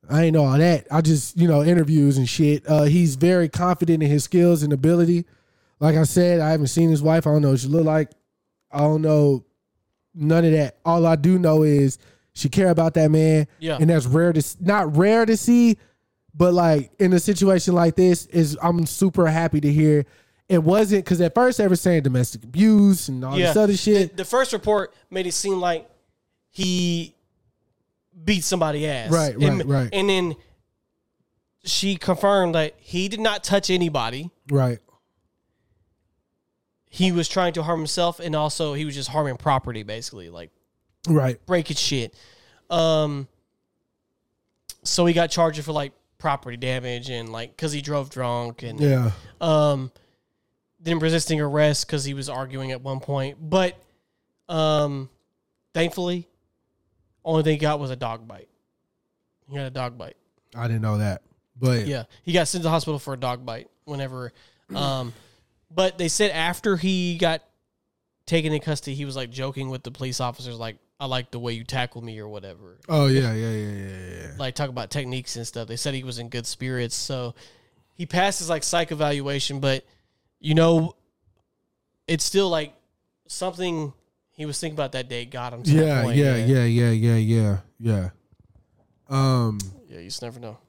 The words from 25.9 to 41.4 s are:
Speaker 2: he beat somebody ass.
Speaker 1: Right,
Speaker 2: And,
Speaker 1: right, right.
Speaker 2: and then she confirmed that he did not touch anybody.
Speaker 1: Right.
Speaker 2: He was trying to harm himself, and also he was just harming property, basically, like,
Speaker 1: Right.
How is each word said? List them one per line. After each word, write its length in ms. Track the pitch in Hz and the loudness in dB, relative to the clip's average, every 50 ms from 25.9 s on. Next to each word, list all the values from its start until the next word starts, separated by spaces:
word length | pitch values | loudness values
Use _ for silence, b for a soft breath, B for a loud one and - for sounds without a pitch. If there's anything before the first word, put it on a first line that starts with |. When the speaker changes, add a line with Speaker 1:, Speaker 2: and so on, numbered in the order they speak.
| _ _ _ _ _ _ _ _ _ _ _ _ | _ _ _ _ _ _ _ _ _ _ _ _
Speaker 2:
he 640 | _ - - 180 180 180 180 175 170 170 165 - _ _ _ _ _ _ _ _ _ _ _ _ _ _ _ _ _ _ _ _ _ 180 160 | _ -4 -2 -2 0 0 0 0 -2 -4 -6 -10 _ _ _ _ _ _ _ _ _ _ _ _ _ _ _ _ _ _ _ _ _ -8 -2
beat 200 | 180 208 185 156 | 0 0 0 0
somebody 440 | - - 180 165 156 147 147 151 | -2 0 0 0 -2 -2 -4 -4
ass. 240 | 151 143 127 113 - | -4 -4 -6 -2 0
Speaker 1:
Right, 240 | 160 165 156 143 113 | 0 0 0 -2 0
Speaker 2:
And, 220 | 117 143 147 139 | 0 0 0 2
Speaker 1:
right, 80 | - 165 | 0 -2
right. 240 | 139 139 135 127 113 | 0 0 0 -2 -2
Speaker 2:
and 160 | - 196 190 | -2 -2 0
then 280 | 202 196 185 180 170 151 b b b b b _ _ _ _ _ _ _ _ _ _ _ _ _ _ _ _ _ _ _ _ _ | 0 0 0 0 -4 -6 b b b b b _ _ _ _ _ _ _ _ _ _ _ _ _ _ _ _ _ _ _ _ _
she 320 | - - - - 196 196 | -6 -4 -2 -2 -2 -4
confirmed 600 | 170 - - 185 - - 196 202 196 185 170 165 | -4 -2 -4 -2 0 2 2 2 2 2 0 0
that 200 | 165 156 151 - | -2 -2 -2 -6
he 300 | _ _ - - 175 185 | _ _ -10 -6 -6 -4
did 120 | 202 208 214 | -4 -6 -4
not 240 | 220 220 208 208 - | -4 -4 -4 -4 -4
touch 260 | - 190 202 190 - | -2 -2 0 0 0
anybody. 600 | 180 180 175 165 147 139 113 113 120 135 156 175 _ _ _ - | 0 0 0 -2 -2 -4 -4 -4 -8 -10 -12 -14 _ _ _ -2
Speaker 1:
Right. 300 | 143 139 131 123 120 110 _ _ _ _ _ _ _ _ _ _ _ _ _ _ _ _ _ _ _ _ _ _ _ _ _ _ _ _ _ _ _ _ _ _ _ _ _ _ _ _ _ _ | 0 0 0 0 -2 -6 _ _ _ _ _ _ _ _ _ _ _ _ _ _ _ _ _ _ _ _ _ _ _ _ _ _ _ _ _ _ _ _ _ _ _ _ _ _ _ _ _ _
Speaker 2:
He 220 | _ - 180 185 | _ -2 0 0
was 160 | 175 170 160 | 0 0 -2
trying 260 | - - 190 180 175 160 | -2 -2 -2 -2 -2 -2
to 100 | 170 156 | -4 -4
harm 160 | 160 170 160 | -4 -4 -4
himself, 400 | 156 151 - 180 175 175 170 - | -4 -6 -2 -2 -2 -2 -2 -6
and 160 | 170 170 156 | -8 -6 -4
also 380 | 151 151 151 - - 165 151 143 | -2 -2 -4 -4 -4 -6 -6 -4
he 120 | 143 156 | -6 -8
was 100 | 151 139 | -8 -8
just 140 | 139 131 113 | -10 -10 -6
harming 280 | 127 156 151 139 127 | -4 -4 -2 -2 -6
property, 460 | - - 156 139 131 - - 117 110 104 | -4 -2 0 0 0 -2 -6 -12 -10 -12
basically, 460 | 101 107 117 120 - - 104 90 82 | -12 -12 -12 -12 -14 -16 -16 -20 -18
like, 220 | 85 85 85 78 _ _ _ _ _ _ _ _ _ _ _ | -18 -20 -20 -20 _ _ _ _ _ _ _ _ _ _ _
Speaker 1:
Right. 360 | 170 160 151 131 131 123 - | 0 0 2 2 0 -4 -6